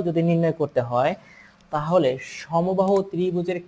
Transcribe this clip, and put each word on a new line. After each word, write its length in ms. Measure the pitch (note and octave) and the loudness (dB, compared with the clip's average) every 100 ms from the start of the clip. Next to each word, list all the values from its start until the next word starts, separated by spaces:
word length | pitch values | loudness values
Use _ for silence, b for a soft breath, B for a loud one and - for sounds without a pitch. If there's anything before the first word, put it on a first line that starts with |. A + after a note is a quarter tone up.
যদি 180 | F3 E3 | 2 0
নির্ণয় 320 | E3+ E3+ E3 D#3+ | 2 2 2 0
করতে 200 | D3 B2+ | -2 -2
হয়, 320 | A#2+ B2 C#3+ F#3+ B B B B - | 0 0 0 -2 B B B B -8
তাহলে 380 | D3+ D3+ F3+ C3+ C3 - - | -6 0 2 2 -2 -8 -16
সমবাহু 560 | - E3 F3+ F#3+ F#3+ G3 | -4 -2 0 2 2 2
ত্রিভুজের 580 | G3 E3+ F#3 F3 F3 F3 | 0 -2 -2 0 -2 -6